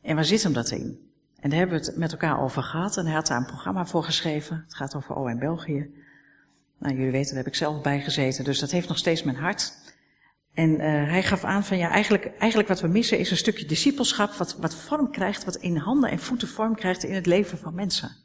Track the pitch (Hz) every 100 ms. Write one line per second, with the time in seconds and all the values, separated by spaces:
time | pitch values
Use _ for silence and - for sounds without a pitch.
0 | - 156 156 214 196 127 117 - - -
1 | - _ _ _ 139 151 180 165 - -
2 | 165 160 165 143 135 131 131 160 190 196
3 | 165 156 156 120 127 - - 190 175 170
4 | 165 156 170 151 151 165 - - 139 147
5 | 135 147 131 117 135 165 165 143 147 -
6 | - - _ _ _ _ _ _ 143 131
7 | 131 131 139 135 131 - 151 151 143 139
8 | 143 151 135 131 131 135 143 175 175 160
9 | - 165 151 127 143 202 - - - -
10 | _ _ _ _ _ - 160 156 156 151
11 | 147 175 190 147 - 196 196 190 170 156
12 | 208 202 - - 214 220 208 180 165 190
13 | 233 - 185 175 - 214 151 151 285 285
14 | 240 - 208 - 175 - 170 - - 302
15 | 285 - 185 196 - 180 180 170 151 269
16 | 254 160 - 240 - - 220 220 185 180
17 | - 190 175 175 196 170 - 170 196 -
18 | - -